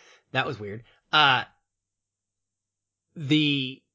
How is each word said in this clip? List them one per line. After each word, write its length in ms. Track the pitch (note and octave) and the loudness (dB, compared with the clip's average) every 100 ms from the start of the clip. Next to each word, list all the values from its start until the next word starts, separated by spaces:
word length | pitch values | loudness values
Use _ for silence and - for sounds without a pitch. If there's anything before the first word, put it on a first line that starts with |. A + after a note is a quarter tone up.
| _ _ _ | _ _ _
That 120 | C3 D#3 | -4 -4
was 140 | G#2 | -6
weird. 240 | G#2 A2 - _ _ | -10 -14 -16 _ _
Uh, 300 | D3+ C#3+ B2 - _ _ _ _ _ _ _ _ _ _ _ _ _ _ _ _ - | 2 4 2 -2 _ _ _ _ _ _ _ _ _ _ _ _ _ _ _ _ -10
the, 680 | C#3 D#3 D3+ C#3+ C3 C3 _ | 0 2 2 0 -4 -10 _